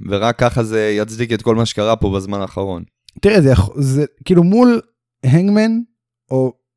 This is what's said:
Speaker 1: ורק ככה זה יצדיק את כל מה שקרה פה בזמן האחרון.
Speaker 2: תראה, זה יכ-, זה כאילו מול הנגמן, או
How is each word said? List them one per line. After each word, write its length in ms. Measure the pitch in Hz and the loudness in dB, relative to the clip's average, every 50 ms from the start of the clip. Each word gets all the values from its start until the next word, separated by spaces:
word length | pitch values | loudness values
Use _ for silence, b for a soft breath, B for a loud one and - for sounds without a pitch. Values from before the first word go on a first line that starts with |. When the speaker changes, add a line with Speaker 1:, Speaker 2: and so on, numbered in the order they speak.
| 107 95 | -8 -4
Speaker 1:
ורק 300 | 101 98 107 117 120 - | -4 0 0 -2 0 0
ככה 240 | 127 117 - 127 | 0 0 0 -2
זה 320 | 113 107 110 110 107 107 104 104 | -4 -2 -2 -2 0 0 0 -2
יצדיק 340 | 107 110 110 113 123 113 | -2 -4 -4 -6 -4 -4
את 100 | 117 101 | -4 -2
כל 120 | - 120 113 | 0 0 0
מה 120 | 113 117 | 0 0
שקרה 300 | - - 107 104 113 113 | -2 -2 -4 0 0 0
פה 140 | 107 107 101 98 | 0 -2 -2 -2
בזמן 240 | 98 95 98 101 101 | -4 -4 -6 -6 -6
האחרון. 440 | 95 92 - 101 98 95 90 85 87 _ _ _ _ - _ - | -8 -8 -6 -8 -6 -6 -8 -10 -12 _ _ _ _ -20 _ -2
Speaker 2:
תראה, 200 | - 202 220 190 | 0 2 2 4
זה 100 | 143 135 | 4 4
יכ-, 200 | 127 - 95 101 - 147 | 4 4 2 0 -2 -4
זה 240 | 139 131 131 143 151 - _ _ - | -4 -2 -2 -2 -4 -4 _ _ -2
כאילו 200 | - 185 175 170 | 2 2 4 4
מול 360 | 175 202 233 247 240 233 226 - _ _ _ _ _ _ _ - | 4 4 4 4 4 4 0 -4 _ _ _ _ _ _ _ 0
הנגמן, 560 | 131 135 170 185 202 208 214 220 226 226 233 233 _ _ _ _ _ _ _ _ - | 2 2 4 2 2 2 2 2 0 0 -2 -6 _ _ _ _ _ _ _ _ -4
או 220 | 131 131 131 123 - _ _ _ _ | -2 -2 -2 -2 -4 _ _ _ _